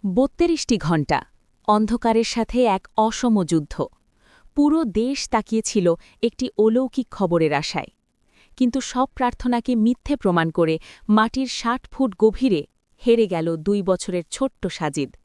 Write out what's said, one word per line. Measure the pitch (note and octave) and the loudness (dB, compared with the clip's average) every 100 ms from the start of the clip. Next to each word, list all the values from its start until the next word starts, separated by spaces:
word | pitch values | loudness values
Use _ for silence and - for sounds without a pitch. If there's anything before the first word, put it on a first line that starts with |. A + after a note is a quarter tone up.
| G3+ | -2
বত্রিশটি | F#3 C4+ _ E4+ E4 - A3 | 0 0 _ 0 0 0 0
ঘণ্টা, | D3+ E3 C#3+ C#3+ - _ _ _ - | 2 0 0 -2 -4 _ _ _ 0
অন্ধকারের | G#3 G#3+ A#3 A#3 A3+ A3+ | 2 2 0 2 2 0
সাথে | - A3 A#3+ B3 | -2 -4 0 2
এক | F#3+ - - | 0 -4 -2
অসম | A3 - B3 A3 | 0 0 0 2
যুদ্ধ। | E3+ E3 D3 - D3+ _ _ _ _ _ _ | 2 0 -2 -8 -8 _ _ _ _ _ _
পুরো | - D4 D#4 D4 | 0 2 2 0
দেশ | G3 A#3+ C#4 - | -2 -2 -4 -2
তাকিয়েছিল | A#3 G#3 A3 - G#3+ F3 E3+ - _ | -4 -2 -4 -2 0 2 0 -4 _
একটি | A#3 - B3+ - | -4 -2 -8 2
অলৌকিক | G#3+ A3+ C4 - B3 | 2 2 0 -4 -8
খবরের | - F#3+ E3+ D#3+ | -4 0 2 2
আশায়। | C#3+ D#3 D#3 - _ _ _ _ _ _ | 0 -4 -8 -10 _ _ _ _ _ _
কিন্তু | - B3+ C4 | -2 -2 0
সব | - B3 C4 | -6 -4 -4
প্রার্থনাকে | - B3+ - B3 A#3+ A#3 B3 | -2 -4 -2 -2 -2 0 0
মিথ্যে | G#3+ B3 - G3 | 2 0 -2 -2
প্রমাণ | G3 F3 E3 | 0 2 0
করে | D#3+ E3 D#3+ - - - | 0 0 0 -6 -20 0
মাটির | G#3+ A3 B3+ C4 | 2 2 -2 -6
ষাট | - A#3 A#3 - | -6 -6 -6 -8
ফুট | - C4 F#3+ | -4 -4 4
গভীরে | A3 G3+ C4 F3 C#3+ _ _ _ | 2 4 0 0 -4 _ _ _
হেরে | - A#3 G#3+ | 2 2 2
গেল | E3+ D#3+ E3 | 0 -4 -4
দুই | D#3 G#3 | -2 -2
বছরের | F#3 F#3 - F3+ E3 | 0 -2 -2 -6 -8
ছোট্ট | - C4+ _ F#3+ | -6 -6 _ -10
সাজিদ। | - D#3 C#3+ C3+ - | -6 -6 -4 -6 -8